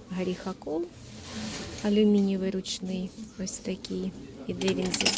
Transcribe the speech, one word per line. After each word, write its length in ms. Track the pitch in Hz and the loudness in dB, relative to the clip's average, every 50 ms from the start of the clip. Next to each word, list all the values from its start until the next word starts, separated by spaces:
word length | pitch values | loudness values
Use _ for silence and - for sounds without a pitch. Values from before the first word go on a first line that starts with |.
| - - 180 | -12 -8 -4
горіхокол, 680 | 180 185 185 180 - - 190 185 - - 294 302 339 339 - - - - - - - - - 233 220 214 214 190 - - - - - - | -2 -2 -2 -2 -2 -4 -6 -8 -6 -6 -4 -2 -2 -2 -4 -8 -12 -16 -16 -14 -14 -12 -10 -8 -8 -6 -6 -6 -8 -8 -8 -8 -2 2
алюмінієвий 680 | 208 208 214 214 208 208 202 196 196 196 185 190 190 | 4 6 8 8 8 8 8 6 4 2 2 0 0
ручний, 580 | 190 190 185 - - - 185 185 185 185 185 - - 226 220 - - - 190 | 0 -2 -2 -4 -6 -4 -4 -4 -4 -4 -4 -6 -8 -12 -14 -12 -8 -8 -6
ось 140 | 190 - | -6 -6
такий. 540 | - - 196 190 190 - - 185 185 185 190 - - - - - - - | -6 -4 -4 -4 -4 -6 -6 -4 -4 -2 -4 -6 -8 -10 -14 -14 -10 -8
Іде 200 | - 180 175 190 | -6 -4 0 2
він 200 | 190 190 180 185 185 | 2 2 2 2 2
зі 140 | 170 - 196 - - | 2 4 4 4 4